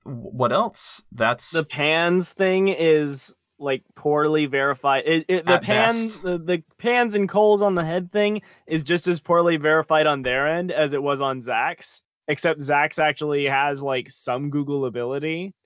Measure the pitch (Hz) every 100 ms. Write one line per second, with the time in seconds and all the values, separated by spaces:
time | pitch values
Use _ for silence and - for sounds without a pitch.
0 | - 123 - 127 123 131 226 - - -
1 | - - 110 120 - 165 156 - 147 160
2 | 170 180 175 - 190 190 196 165 165 156
3 | 147 139 - - _ _ 143 131 - -
4 | 147 147 151 156 147 139 139 135 143 135
5 | 147 160 156 185 165 180 - 208 226 233
6 | 226 220 180 175 165 175 - _ 233 247
7 | 240 202 196 202 214 208 202 185 160 175
8 | 180 208 208 214 - _ - 160 143 175
9 | - 175 - 170 170 160 151 160 156 156
10 | 156 143 127 127 147 165 180 135 151 139
11 | 143 139 139 131 120 117 139 170 - -
12 | _ _ - 147 170 156 139 143 151 -
13 | 156 143 151 143 139 135 143 139 139 131
14 | 123 - - 127 147 147 139 143 131 117
15 | 120 139 151 160 190 -